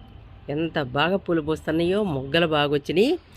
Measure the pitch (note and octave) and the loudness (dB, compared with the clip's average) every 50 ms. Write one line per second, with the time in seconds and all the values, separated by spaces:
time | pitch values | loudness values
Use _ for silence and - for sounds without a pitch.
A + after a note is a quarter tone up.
0 | - - - - - - - - - - C#3+ D3+ E3 D#3+ - E3 D3 B2 B2+ C#3 | -20 -20 -20 -20 -20 -20 -20 -18 -10 -8 -4 -4 -4 -2 -2 -4 -4 -2 0 0
1 | D#3 E3+ G3 F#3+ - - F3 E3 C#3+ D#3 D#3 D#3 - D#3+ D#3 E3 E3+ F3 F#3+ G#3 | 0 2 0 -2 0 0 0 0 0 -2 -4 -4 -2 -2 0 0 2 2 2 0
2 | G#3+ F#3 C#3+ C3 C3+ C3+ D3 E3+ F3 D#3 D#3 D3 D3 C#3+ D3 C#3+ - - D3+ F3+ | 0 0 -2 -4 -4 0 2 2 2 4 2 2 2 2 0 -2 -2 0 2 4
3 | A3 C#4+ F4+ E4 - - - | 4 4 2 -2 -4 -14 -20